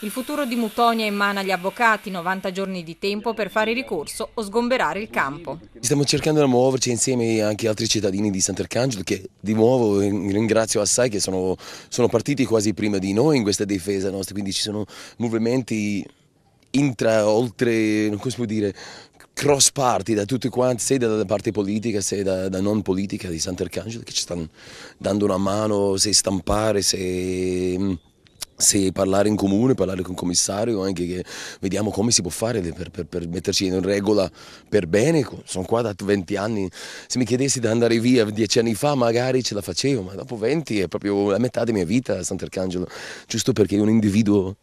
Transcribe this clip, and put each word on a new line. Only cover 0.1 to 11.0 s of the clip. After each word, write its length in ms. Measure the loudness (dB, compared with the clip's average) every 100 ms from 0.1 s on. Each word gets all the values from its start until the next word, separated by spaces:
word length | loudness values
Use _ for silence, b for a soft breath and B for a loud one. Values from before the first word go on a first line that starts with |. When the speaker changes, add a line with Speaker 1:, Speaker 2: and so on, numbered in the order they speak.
| -6 -6 -4 -2
Speaker 1:
di 100 | -2
Mutonia 500 | -2 2 2 2 -2
è 40 |
in 40 |
mano 280 | 0 0 0
agli 100 | 0
avvocati, 580 | -2 -2 2 2 2 -2
novanta 420 | -6 -4 -4 -4
giorni 300 | -4 -6 -6
di 160 | -10 -6
tempo 380 | -4 -2 -4 -4
per 160 | -2
fare 200 | 0 0
ricorso 600 | -2 -4 -6 -6 -8 -8
o 80 | -6
sgomberare 580 | -4 -2 0 2 0 -2
il 120 | -4
campo. 480 | -2 -2 -4 -10 -12 -14 -8
Speaker 2:
Stiamo 260 | 0 2 2
cercando 360 | 2 2 4
di 60 | 6
muoverci 420 | 6 4 2 0
insieme 540 | 0 0 0 2 2
anche 240 | 0 0 -2
altri 200 | 0 0
cittadini 440 | 0 0 0 0
di 100 | 0
Sant'Arcangelo, 640 | -2 -2 -4 -2 -2 -2
che 260 | -4 -4 -6 _
di 140 | -2
nuovo 460 | 4 6 6 4 2
ringrazio 840 | 2 0 0 0 2 2 2 0
assai, 260 | 0 2